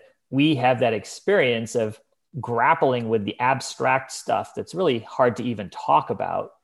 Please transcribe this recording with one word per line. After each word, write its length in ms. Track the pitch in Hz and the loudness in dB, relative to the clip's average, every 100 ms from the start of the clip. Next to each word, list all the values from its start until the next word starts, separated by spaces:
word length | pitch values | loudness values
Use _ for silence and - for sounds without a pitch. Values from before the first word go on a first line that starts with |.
| - _ - | -10 _ -6
we 240 | 135 151 135 | 2 2 4
have 240 | 127 123 | 2 2
that 140 | 123 | 2
experience 800 | 110 - - - 202 131 113 113 120 | 0 -6 -8 0 2 4 0 -2 -2
of 240 | 110 107 _ _ _ 131 | -2 -4 _ _ _ -12
grappling 720 | 117 117 131 165 143 123 113 | -4 2 4 4 2 2 0
with 160 | 113 101 | 0 -2
the 120 | - | -2
abstract 720 | 123 131 - - 131 131 131 | 0 0 -4 -4 0 0 -2
stuff 420 | - - 107 107 - | -14 -4 -4 -4 -10
that's 180 | 107 | -10
really 260 | 165 180 117 | -2 0 0
hard 360 | - - 123 110 | -4 0 0 2
to 80 | |
even 260 | 120 107 92 | -6 -6 -8
talk 400 | - - 151 - | -8 0 0 2
about, 440 | 101 92 90 - _ | -6 -4 -6 -8 _